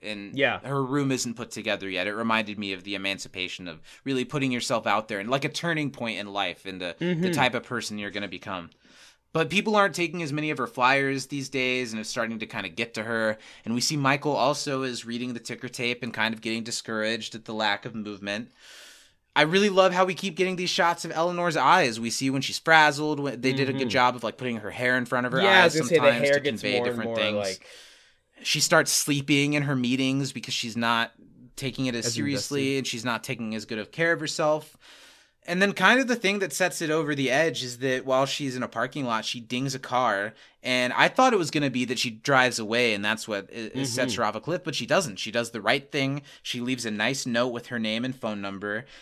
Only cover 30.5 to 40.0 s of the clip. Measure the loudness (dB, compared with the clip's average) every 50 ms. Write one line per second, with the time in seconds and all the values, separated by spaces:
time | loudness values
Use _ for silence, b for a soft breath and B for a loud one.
30.5 | -4 -4 -4 -4 -4 -2 0 2 2 2 0 -2 -4 _ -20 -20 -20 -20 -20 -20
31.5 | _ -8 -6 -6 -4 -2 -2 -2 -2 -2 -2 -2 -2 -2 -2 -2 -2 -2 -4 -2
32.5 | -2 -2 0 0 0 -2 -2 -4 -6 -4 -2 -2 -2 -2 -4 -6 -6 -6 -6 -6
33.5 | -6 -8 -8 -6 -6 -8 -8 -8 -4 0 0 2 2 0 -2 -4 -2 0 2 2
34.5 | 2 0 -2 -8 -20 _ b b b b b b b b b b b b b -4
35.5 | -2 2 2 2 2 4 6 6 6 6 4 2 0 0 0 0 0 0 -2 -4
36.5 | -2 0 0 0 0 -2 -2 0 0 0 0 0 0 0 2 2 4 4 4 2
37.5 | 0 -2 -6 -8 -6 -4 -2 0 0 0 0 2 2 2 2 2 0 -2 -4 -4
38.5 | -4 -4 -6 -6 -4 -4 -4 -4 -4 -4 -2 -2 -2 -2 -2 -4 -8 -8 -8 -6
39.5 | -4 -2 -2 -2 -4 -6 -6 -2 0 2